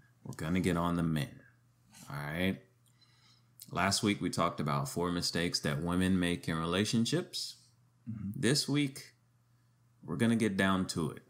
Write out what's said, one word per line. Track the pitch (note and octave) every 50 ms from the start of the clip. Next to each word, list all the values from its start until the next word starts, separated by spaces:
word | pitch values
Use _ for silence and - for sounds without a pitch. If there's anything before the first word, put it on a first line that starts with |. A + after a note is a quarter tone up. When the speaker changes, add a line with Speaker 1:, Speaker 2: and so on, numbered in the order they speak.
| - _ _ _ _
Speaker 1:
We're | - -
gonna | - D#2+ D#2 F2+ F#2
get | E2+ F#2 E2+
on | E2+ E2+ F2 F2 F2
the | E2
men. | E2 D#2+ D2+ C#2+ - - - - - _ _ _ _ _ _ _ _ _ - - -
All | - D2
right. | C#2+ D2 D#2 E2+ F2+ F#2 F#2+ - - _ _ _ _ _ _ _ _ _ _ _ _ _ _ _ _ _ _ _ - -
Last | - E2 F2+ G2 G2 -
week, | - G#2 G2+ -
we | - F2
talked | - - F2 E2+ - -
about | D#2 D2 C#2+ C#2+ C#2 C#2
four | - F2 E2+ F2
mistakes | F2 F2 E2 - - F2 E2+ F2 E2+ -
that | - E2 C#2+ C#2 E2
women | E2+ F2 F#2 F#2 F#2 F#2+ F#2
make | F2 F2 F2 - - -
in | E2+ D#2+
relationships. | E2 E2+ F2 F#2+ G#2+ G#2+ - A2+ A2+ A#2 C#3+ E3 F3+ - - - - - - - - _ _ _ _ _ _ _ _ -
Speaker 2:
Mm-hmm. | A#2 - G2 G2 G#2 -
Speaker 1:
This | - A2 - - - -
week, | C#3 D3 D3 C3+ C#3 - - - _ _ _ _ _ _ _ _ _ _ _ _ _ _ _ _ _ _ -
we're | - -
gonna | - A#2+ A2+ A#2
get | A2+ A2+ A2 F#2+ F#2+
down | G2 F#2+ F#2+ F#2 F#2 -
to | - F#2 E2 C#2
it. | - - - _